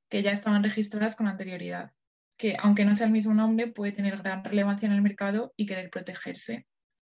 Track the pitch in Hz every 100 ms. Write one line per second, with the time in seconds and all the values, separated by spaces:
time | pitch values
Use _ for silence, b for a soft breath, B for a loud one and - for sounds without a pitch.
0 | _ 208 202 202 214 208 208 214 208 214
1 | 220 220 208 190 190 180 175 175 - _
2 | _ _ _ - 214 - 208 208 202 208
3 | 226 220 214 214 220 220 233 220 202 202
4 | 196 196 190 190 190 208 202 202 214 202
5 | 202 202 196 208 262 - 202 185 180 185
6 | 180 180 - - - 226 - _ _ _
7 | _